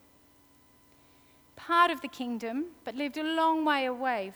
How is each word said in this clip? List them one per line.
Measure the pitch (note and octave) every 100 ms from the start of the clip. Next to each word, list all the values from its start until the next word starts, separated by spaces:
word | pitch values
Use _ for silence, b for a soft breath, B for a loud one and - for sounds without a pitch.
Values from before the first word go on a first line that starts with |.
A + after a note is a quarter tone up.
| _ _ _ _ _ _ B5+ B5+ _ b b b b b b -
part | - E4+ F4
of | D4
the | C#4+
kingdom, | - B3 A#3 A3+ B3 E4+ -
but | - B3+
lived | C#4+ D4+
a |
long | D#4 D#4+ D#4+ D#4+
way | D#4 C#4+ B3+
away | B3 C4 A#3 F#3+